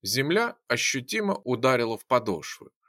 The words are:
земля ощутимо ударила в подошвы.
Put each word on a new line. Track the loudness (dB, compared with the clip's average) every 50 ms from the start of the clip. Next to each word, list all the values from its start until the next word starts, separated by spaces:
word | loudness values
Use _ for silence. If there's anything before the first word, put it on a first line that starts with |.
земля | -8 -4 -2 -2 0 0 2 0 0 0 -4 _ _ -4
ощутимо | -2 0 0 -2 -2 -2 -6 -4 -4 -2 0 -2 -2 -2 -2
ударила | -2 -2 2 4 4 4 4 2 0 -2 -6
в | -2
подошвы. | 2 2 2 2 2 -2 -2 -4 -10 -14 -14 -18 -20 _ _ _